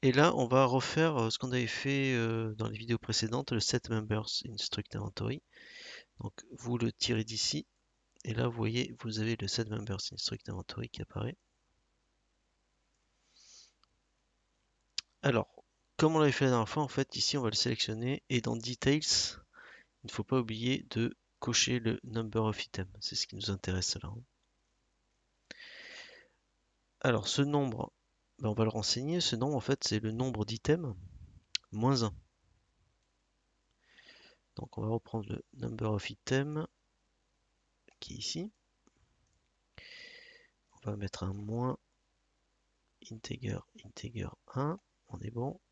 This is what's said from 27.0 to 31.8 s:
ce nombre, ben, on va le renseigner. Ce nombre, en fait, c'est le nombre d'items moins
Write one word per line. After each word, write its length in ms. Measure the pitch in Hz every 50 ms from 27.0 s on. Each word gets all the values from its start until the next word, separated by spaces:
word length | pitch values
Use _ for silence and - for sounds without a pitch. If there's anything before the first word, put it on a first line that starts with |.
| - 135 120 107 101 -
ce 120 | - -
nombre, 520 | 143 143 147 147 143 139 110 - - - _ _ _ _ _ _ _ _ _ _
ben, 100 | - 110
on 40 | 104
va 120 | 107 113
le 40 | 110
renseigner. 520 | - 110 104 - - 123 127 143 165 180
Ce 160 | 165 - - 113
nombre, 180 | 120 139 151
en 60 | 131
fait, 240 | - - 135 - -
c'est 160 | - - 107
le 100 | 110 110
nombre 320 | 110 113 127 131 123 110 107
d'items 540 | 104 113 113 _ - 147 170 180 135 104 92 - - - - - - - - _ _ _ - _ _
moins 320 | - 104